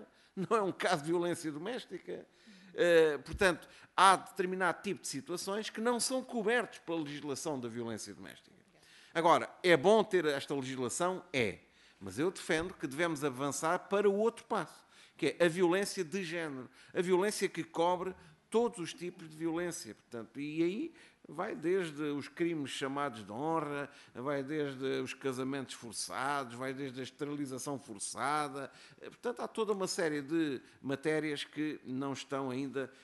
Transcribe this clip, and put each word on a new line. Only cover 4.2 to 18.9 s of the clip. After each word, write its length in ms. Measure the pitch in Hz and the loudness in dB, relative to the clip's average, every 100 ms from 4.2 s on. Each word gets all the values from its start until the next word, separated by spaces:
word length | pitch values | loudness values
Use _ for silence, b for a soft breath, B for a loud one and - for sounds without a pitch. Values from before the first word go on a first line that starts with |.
| - - 185 185 180 156 | 2 -4 -2 2 2 2
tipo 200 | 208 170 | -4 -6
de 60 | - | -6
situações 640 | 139 - 175 196 208 214 | -8 -6 -6 -4 -4 -6
que 120 | - | -2
não 180 | 226 240 | 0 0
são 240 | - 262 | 0 -2
cobertos 560 | 254 240 202 240 190 - | -2 -2 2 2 0 -8
pela 200 | - 165 | -4 -4
legislação 600 | 147 147 147 131 160 139 | -2 -6 -6 -4 -2 -4
da 80 | 120 | -4
violência 460 | 117 117 107 101 | -6 -6 -6 -8
doméstica. 420 | 85 90 - - - _ _ B B B | -14 -16 -18 -20 -20 _ _ B B B
Agora, 360 | 170 165 139 113 - | 4 6 6 4 0
é 120 | 180 160 | 6 8
bom 280 | 180 220 | 8 6
ter 220 | 196 185 151 | 6 4 4
esta 280 | 139 - | 0 -2
legislação? 720 | 143 131 131 120 - 175 185 - | -4 -2 -2 -2 0 0 -2 -2
É. 260 | 135 107 82 - b b b | 0 0 -2 -14 b b b
Mas 200 | 98 104 | -10 -2
eu 100 | 175 | -2
defendo 460 | 185 - 160 180 - | -2 0 0 0 -6
que 100 | 151 | -6
devemos 380 | 135 170 151 | 0 0 0
avançar 560 | 147 123 143 131 160 180 - | -2 -2 -2 0 0 0 0
para 180 | 202 208 | 2 4
o 80 | 196 | 4
outro 300 | 226 226 - | 2 0 -4
passo, 400 | 220 156 - - B B - | -4 -4 -10 -20 B B -2
que 200 | 156 - | -2 4
é 60 | 175 | 4
a 20 | |
violência 560 | 170 175 185 196 196 | 6 4 4 2 -2
de 200 | 160 190 | -4 -4
género, 460 | 170 170 156 131 117 B B | -4 -4 -4 -6 -12 B B
a 80 | - | -2
violência 480 | 180 175 202 - 196 | 4 4 4 2 -2
que 140 | - | -2
cobre 500 | 156 - 170 180 185 185 B B _ | -4 0 2 2 -2 -10 B B _
todos 300 | 220 240 180 | 2 2 0
os 160 | 165 | -8